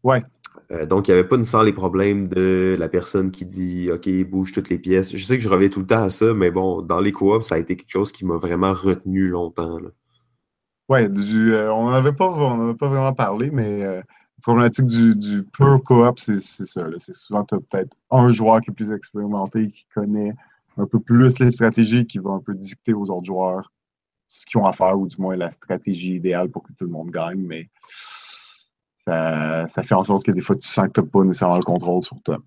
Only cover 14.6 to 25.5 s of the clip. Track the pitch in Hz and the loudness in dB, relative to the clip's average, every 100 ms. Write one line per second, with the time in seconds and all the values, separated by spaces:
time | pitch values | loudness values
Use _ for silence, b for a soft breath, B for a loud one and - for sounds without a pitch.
14.6 | 120 117 127 117 117 104 104 104 98 - | 4 2 0 4 4 4 0 -4 -6 2
15.6 | 139 135 135 120 120 123 - 101 - - | 4 4 4 4 4 2 -4 -4 -6 -14
16.6 | 95 92 82 85 - 90 _ 104 101 101 | -10 -8 -8 -10 -16 -20 _ -6 -4 -6
17.6 | - 95 92 _ _ 127 123 110 113 113 | -4 -6 -6 _ _ 4 4 4 4 4
18.6 | 113 98 107 104 - 104 104 101 95 110 | 2 -8 -8 -8 -10 -8 -6 -4 -4 -4
19.6 | 107 - _ - 104 104 104 123 b b | -4 -6 _ -6 -4 -2 -4 -8 b b
20.6 | _ - 101 113 - 120 127 127 123 120 | _ -6 -2 -2 2 6 6 6 2 4
21.6 | 113 113 110 123 117 98 95 95 - 95 | 2 4 2 2 0 -6 -6 -6 -8 -10
22.6 | 98 - - 107 98 90 90 92 92 92 | -12 -10 -4 -4 -4 -6 -6 -4 -4 -4
23.6 | - _ _ _ _ _ _ - - 117 | -10 _ _ _ _ _ _ -20 -4 0
24.6 | 98 - 92 98 92 - 95 92 85 | 0 2 0 2 -2 -4 -6 -4 -6